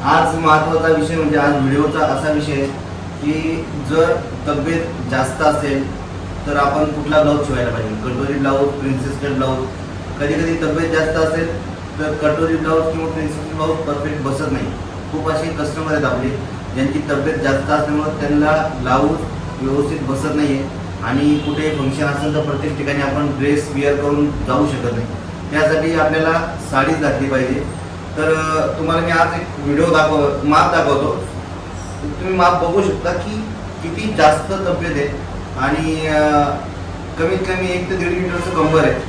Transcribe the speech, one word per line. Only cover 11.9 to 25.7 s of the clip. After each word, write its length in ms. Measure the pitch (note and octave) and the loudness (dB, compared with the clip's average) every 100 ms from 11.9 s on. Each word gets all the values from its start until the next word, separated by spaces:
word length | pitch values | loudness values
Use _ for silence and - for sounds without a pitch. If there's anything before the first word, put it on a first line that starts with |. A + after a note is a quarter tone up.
| D3+ | -6
तर 120 | D3+ | -4
कटोरी 420 | D3 D3+ D3+ D#3+ D#3+ | 0 0 2 2 2
ब्लाऊज 280 | D#3 D#3+ | 2 2
किंवा 280 | D#3+ D#3+ D#3+ | 2 -2 -2
प्रिन्सेस 380 | D#3+ D3+ - - | -2 -4 -4 -6
कट 60 | D#3 | -2
ब्लाऊज 220 | D#3+ D#3+ | 0 0
परफेक्ट 460 | D3 C#3+ D3 C#3+ | 0 0 -2 -2
बसत 280 | C3 C#3 D3+ | -2 -2 -2
नाही. 140 | C3+ - - - - - | -2 -2 -6 -8 -10 -6
खूप 180 | D#3 D#3 | -4 0
असे 180 | D#3 D#3+ | 0 -2
कस्टमर 460 | D3+ D3+ D#3 D#3 | -2 -4 -4 -2
आहेत 120 | D3+ C#3+ | 0 0
आपले 240 | B2 B2+ - - - - B2+ | 0 -2 -4 -6 -8 -6 -2
ज्यांची 240 | C#3 D3 D3 | 0 0 0
तब्येत 240 | C#3+ D3 D#3+ | 0 0 0
जास्त 360 | F3 C3+ C3+ | 2 0 2
असल्यामुळे 480 | D3+ D3 D3 D3+ - | 0 2 0 -2 -2
त्यांना 460 | C#3+ D3 D3+ D#3 D#3 C3 | 0 2 4 2 0 -2
ब्लाऊज 360 | B2+ C3 D3 D#3+ - - - - | 0 2 2 0 -4 -6 -8 -4
व्यवस्थित 380 | C3 C#3 D3 D3+ | -2 0 0 0
बसत 340 | C3 C3+ D3+ D3+ | -2 -2 -2 0
नाहीये 280 | D3 C3+ C3 - - - | 2 0 -2 -6 -8 -6
आणि 340 | A#2 C3+ D3 D3 | -2 2 4 4
कुठे 380 | C#3+ D3+ D#3 C#3+ | 2 0 0 0
फंक्शन 240 | C3+ C#3 | 0 0
असेल 320 | D3 C#3+ D3+ D3 | 0 0 0 0
तर 60 | |
प्रत्येक 360 | D3 C#3 D3+ C#3+ | 0 -2 -2 -2
ठिकाणी 240 | C#3 C#3+ | -2 0
आपण 360 | C3+ C#3+ D3 C3 | 0 0 0 0
ड्रेस 300 | C#3+ D3 C#3+ C#3 | 2 2 0 0
वेअर 200 | C#3+ C#3+ | 2 2
करून 340 | C#3+ C#3+ D3 - - | 2 2 2 0 0
जाऊ 200 | C3 D3 | 2 2
शकत 260 | B2+ A#2+ | 0 -2
नाही. 140 | A#2 - - - - - | -2 -4 -6 -8 -10 -4
त्यासाठी 480 | - D#3 | 2 2